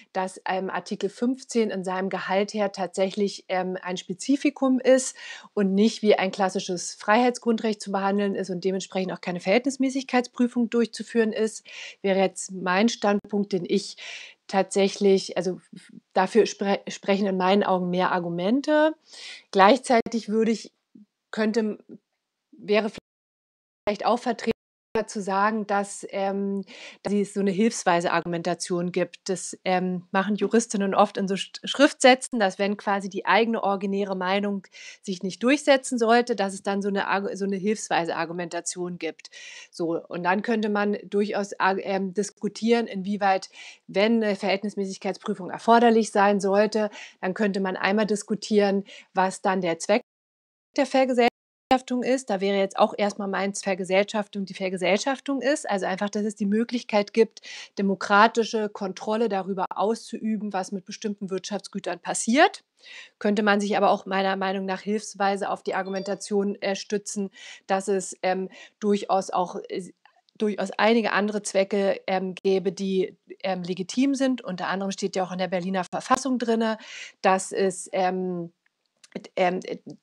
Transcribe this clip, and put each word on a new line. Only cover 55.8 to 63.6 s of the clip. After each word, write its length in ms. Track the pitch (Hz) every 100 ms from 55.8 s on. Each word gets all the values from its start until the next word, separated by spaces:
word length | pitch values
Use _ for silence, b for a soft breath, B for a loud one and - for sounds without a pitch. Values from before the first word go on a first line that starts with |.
| 180
einfach, 240 | 185 208
dass 140 | 214
es 100 | 208
die 100 | 208
Möglichkeit 680 | 202 214 233 240 - 208 208
gibt, 260 | - 220 - B B B -
demokratische 920 | 196 190 - 202 226 226 214 226 208
Kontrolle 640 | 208 196 190 - 214 233
darüber 340 | 196 185 190 180
auszuüben, 800 | - 196 226 - 226 220 214 208
was 180 | 196 185
mit 140 | 202
bestimmten 460 | 180 202 214 202 190
Wirtschaftsgütern 680 | 185 - 202 - 202 180 175
passiert. 640 | - 165 - 247 381 - _ _ B B B -
Könnte 240 | 208 208
man 160 | 208
sich 160 | 202